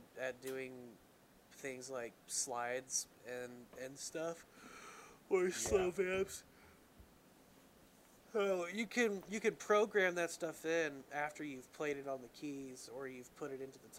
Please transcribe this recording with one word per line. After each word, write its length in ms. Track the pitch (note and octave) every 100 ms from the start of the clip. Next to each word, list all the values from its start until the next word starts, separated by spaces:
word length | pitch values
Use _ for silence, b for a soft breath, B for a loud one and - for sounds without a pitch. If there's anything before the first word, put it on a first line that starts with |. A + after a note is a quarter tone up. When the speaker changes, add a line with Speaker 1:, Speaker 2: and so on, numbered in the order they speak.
| A#2+ A#2
Speaker 1:
at 220 | B2+ B2
doing 320 | C3 C3 B2+ B2+ A#2+ G2 - - - - -
things 380 | - C#3 B2+ B2+
like 240 | B2+ A#2 - -
slides 800 | - C3+ A#2+ A#2+ B2+ B2+ - - - B2
and, 220 | B2 B2 B2 A#2+ -
and 140 | C3 C#3
stuff, 480 | - D#3+ E3 E3+ - B B B B B B B -
or 160 | F#3+ F3+
Speaker 2:
Yeah. 20 |
Speaker 1:
slow 360 | - - G3+ F3+
vamps. 520 | G3 F#3 F#3+ G3 - - b b b - - - - - - - - - - - - - - -
Oh, 320 | G#3+ G3+ F#3 F3
you 140 | G3+ A3+
can, 360 | A#3+ A3+ G3 E3+
you 120 | G#3
can 140 | A3 -
program 580 | - G#3 G#3+ G#3 F#3
that 160 | F3 E3
stuff 340 | - E3 D#3
in 400 | D#3+ E3 D#3 C3+ B2
after 320 | C#3+ D3+ -
you've 260 | D3+ C3 -
played 240 | - D3+ C#3
it 100 | C3+
on 140 | C3
the 60 | A#2+
keys 600 | - D3+ C#3 C3 B2+ - B2
or 120 | C3+
you've 260 | B2+ A#2+ -
put 160 | C#3+
it 80 | C3+
into 180 | C3+ C3
the 100 | A2+